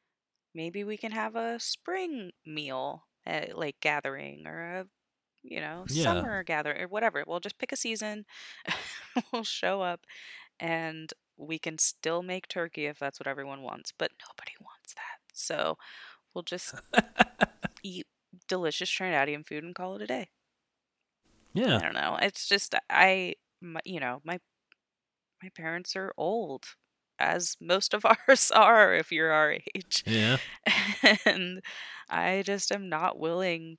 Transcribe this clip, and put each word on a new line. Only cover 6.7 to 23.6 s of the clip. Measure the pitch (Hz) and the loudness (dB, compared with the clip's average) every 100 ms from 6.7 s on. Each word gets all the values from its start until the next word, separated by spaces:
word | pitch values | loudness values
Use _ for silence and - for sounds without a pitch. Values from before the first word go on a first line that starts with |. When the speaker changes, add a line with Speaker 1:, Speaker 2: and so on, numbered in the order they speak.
| 147 | -4
Speaker 1:
or | 180 | -6
whatever. | 208 226 143 151 | 0 0 0 -4
We'll | 175 | -6
just | 202 - | -8 -10
pick | 247 | -6
a | 269 | -4
season. | 226 214 214 214 - - - - - | -4 -4 -6 -8 -14 -18 -18 -12 -8
<laughs> | - - - - 247 - | -8 -8 -14 -6 -4 -2
We'll | 233 | -4
show | 214 - 185 196 | -4 -2 0 0
up, | 180 175 - - - - - - | -2 -6 -12 -20 -18 -20 -20 -8
and | 165 165 165 160 160 - _ - | -4 -2 -4 -8 -12 -16 _ -16
we | 151 160 | -10 -8
can | 165 156 | -4 -2
still | - - 160 175 | -2 -2 -2 -2
make | 185 185 - | -2 -6 -6
turkey | 185 165 156 147 | -6 -6 -4 -6
if | 147 | -4
that's | 139 - | -8 -6
what | 135 | -6
everyone | 139 139 139 | -6 -8 -10
wants, | 131 - - - | -12 -12 -12 -6
but | 160 - - | -6 -6 -20
nobody | - - - | -16 -16 -16
wants | - - - - | -20 -20 -18 -14
that. | - - _ | -14 -14 _
So | - - - 80 - - - - - _ | -6 -4 -2 -2 -4 -10 -20 -20 -20 _
we'll | 180 | -12
just | - 180 - - - | -10 -10 -10 -14 0
Speaker 2:
<laughs> | 240 - - 220 - - - - - | 2 4 2 2 2 -2 -2 -12 -10
Speaker 1:
eat | 190 180 - _ _ 180 - | -12 -12 -14 _ _ -18 -6
delicious | 185 160 - 180 | -2 -2 -2 -2
Trinidadian | - 185 151 139 147 - | -2 2 2 2 -2 -8
food | 151 170 | -10 -10
and | 180 | -10
call | 185 202 | -10 -8
it | |
a | 214 | -6
day." | 254 - _ _ _ _ _ _ _ _ _ _ _ _ | -6 -8 _ _ _ _ _ _ _ _ _ _ _ _
Speaker 2:
Yeah. | 185 247 110 | 0 2 2
Speaker 1:
I | |
don't | - - | 0 -2
know. | 73 - | -2 0
It's | 202 - - | 0 -2 0
just, | - - - - | 0 0 -2 2
I, | - 190 190 180 - _ _ | 6 6 4 -2 -8 _ _